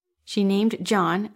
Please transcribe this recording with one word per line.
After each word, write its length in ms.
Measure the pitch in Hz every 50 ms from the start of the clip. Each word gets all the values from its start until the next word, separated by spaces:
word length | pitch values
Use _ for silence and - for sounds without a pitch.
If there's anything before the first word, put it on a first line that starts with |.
| _ _ _ _ _
She 180 | - - 214
named 360 | 202 196 196 196 214 226 220 -
John 480 | 180 - 220 202 175 165 170 190 208 214 -